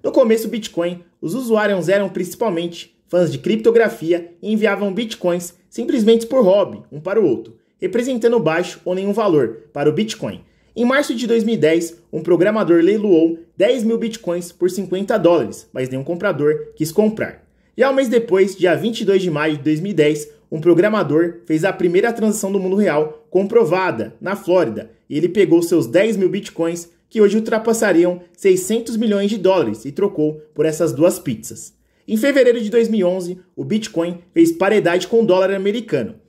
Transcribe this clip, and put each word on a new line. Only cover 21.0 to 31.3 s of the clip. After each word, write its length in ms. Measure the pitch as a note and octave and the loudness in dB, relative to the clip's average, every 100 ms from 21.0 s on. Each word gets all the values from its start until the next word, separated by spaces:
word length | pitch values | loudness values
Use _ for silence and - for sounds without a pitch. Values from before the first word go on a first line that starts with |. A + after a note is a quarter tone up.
| D3 D3+ E3+ E3+ | 0 0 0 -4
fez 180 | - D#3+ | -4 -2
a 100 | F#3+ | 0
primeira 400 | F#3 F3 F3+ A#3 | 0 0 2 0
transação 380 | A3+ G#3+ G#3 F#3+ | 0 -2 -2 -2
do 80 | G3 | -2
mundo 160 | F#3 | -2
real 520 | G3 G3+ D3 D3+ - _ | 0 2 0 -2 -6 _
comprovada 880 | F3+ G3+ A#3 G3 F3+ F3+ A#2 G2+ - | -2 2 2 2 0 -2 -4 -8 -8
na 140 | E3+ | -8
Flórida, 560 | G3+ - F#3 C#3+ G#2 - _ _ | -6 0 2 2 -4 -12 _ _
e 80 | C#3+ | -2
ele 120 | F3 | 0
pegou 340 | G3+ E3+ E3+ | 2 4 4
seus 240 | E3+ E3+ A#2+ | 4 0 2
dez 300 | D#3+ A3 G3 | 2 2 0
mil 120 | F3+ | 0
Bitcoins, 600 | G3 - - E3+ E3+ - _ _ | -2 -8 -6 -4 -4 -12 _ _
que 120 | A3+ | 2
hoje 160 | G3+ A3 | 4 4
ultrapassariam 840 | A3 A3 A3+ A3 G#3+ E3 F3+ F3 - _ | 0 -2 0 0 2 4 2 0 -12 _
seiscentos 600 | G3 F3+ F#3 A3+ A#3+ A3 | 2 2 0 -4 -2 -2
milhões 340 | A#3 G3+ G3+ | 0 0 0
de 80 | A3 | 0
dólares, 460 | F3+ F#3+ A#2 G#2 | 2 2 0 -4
e 80 | C#3+ | -10
trocou 500 | C#3 G3 - D3+ D3+ - | -4 -4 0 -4 -4 -14
por 120 | - D#3 | -2 -2
essas 260 | D#3 E3 | 0 -2
duas 260 | C3 E3+ G3 | 2 2 2
pizzas. 560 | - | -6